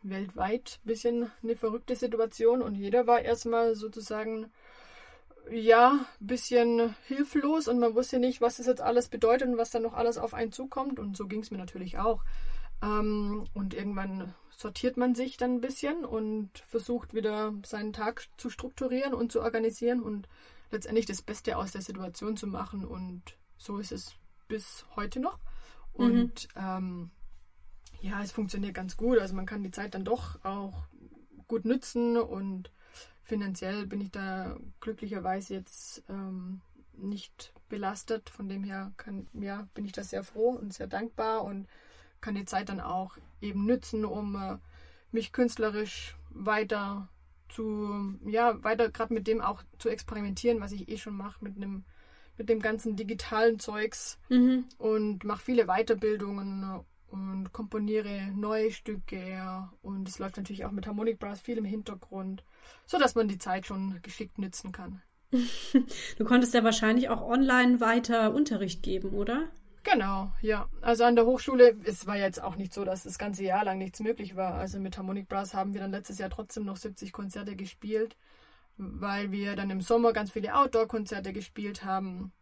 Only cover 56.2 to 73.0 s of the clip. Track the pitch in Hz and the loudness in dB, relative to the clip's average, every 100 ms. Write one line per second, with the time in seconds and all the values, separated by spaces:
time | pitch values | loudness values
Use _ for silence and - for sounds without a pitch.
56.2 | 202 202 196 196 190 185 190 _ - 190 | -2 -4 -6 -6 -6 -8 -12 _ -14 -8
57.2 | 190 190 190 - 208 220 208 214 202 202 | -6 -4 -6 -8 -6 -2 0 0 -2 -6
58.2 | 196 196 208 220 220 - - 208 - 190 | -4 -4 0 2 0 0 -8 -6 -6 -6
59.2 | 185 190 185 185 185 - 190 196 190 - | -6 -8 -8 -8 -10 -14 -8 -6 -6 -6
60.2 | 190 190 190 202 202 202 208 208 226 226 | -8 -6 -8 -8 -6 -6 -4 -2 -2 -2
61.2 | 208 202 - 226 208 214 214 190 - 190 | -6 -10 -6 -4 -2 -4 -8 -12 -12 -8
62.2 | 190 190 - - - - _ 359 254 233 | -8 -8 -14 -20 -20 -20 _ 4 4 4
63.2 | 214 196 - 185 185 196 196 180 190 - | 0 0 -4 -4 -4 -4 -4 -6 -12 -10
64.2 | 208 - 196 - 190 180 180 190 - _ | -10 -6 -8 -8 -10 -12 -12 -12 -16 _
65.2 | _ 254 240 - - 262 247 - - - | _ 2 2 -2 0 0 0 -8 -10 -4
66.2 | 214 247 247 240 220 226 220 233 247 220 | 4 6 6 6 4 4 4 4 2 -2
67.2 | 214 247 269 247 247 247 226 233 233 233 | 2 4 6 6 6 6 6 4 4 4
68.2 | 220 233 294 214 190 180 - 190 190 202 | 4 4 2 2 -2 -2 -2 0 0 -2
69.2 | 202 254 320 - - - - 320 196 196 | 0 0 -2 -8 -20 -8 2 4 4 0
70.2 | 196 - 214 208 - - - 226 240 233 | 0 0 2 0 0 -2 2 6 8 10
71.2 | 226 254 - 262 247 214 196 190 185 202 | 8 6 2 12 12 12 -2 -4 -2 0
72.2 | 190 - - 185 190 - 190 185 | 0 -2 -6 -4 -6 -4 -2 -4